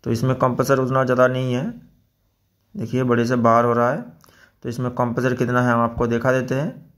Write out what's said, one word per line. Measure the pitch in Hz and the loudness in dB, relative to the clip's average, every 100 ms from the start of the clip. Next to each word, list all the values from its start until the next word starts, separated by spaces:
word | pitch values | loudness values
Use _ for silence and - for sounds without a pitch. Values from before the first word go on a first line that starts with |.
तो | 117 | -4
इसमें | 117 127 131 | -2 0 0
कंप्रेसर | 131 120 131 135 | 0 0 0 2
उतना | 131 131 | 2 0
ज़्यादा | 131 123 127 | 2 4 4
नहीं | 127 127 | 2 -2
है, | 123 185 240 - _ _ _ _ _ _ _ _ - | -2 -4 -10 -20 _ _ _ _ _ _ _ _ -12
देखिए | 110 127 127 | -4 -2 2
बड़े | 117 117 | 2 2
से | 127 | 2
बाहर | 117 117 120 | 4 4 4
हो | |
रहा | 120 120 | 2 0
है। | 156 240 - _ _ _ _ | -2 -8 -20 _ _ _ _
तो | - | -12
इसमें | 117 123 | -6 -6
कंप्रेसर | 123 123 120 127 123 | -4 -4 0 -2 0
कितना | 123 123 | 0 0
है | 123 | 2
हम | 117 | 2
आपको | 117 117 120 | 0 -2 -2
दिखा | 117 131 | 0 0
देते | 131 123 131 | 0 -2 -4
हैं। | 165 - - | -4 -8 -20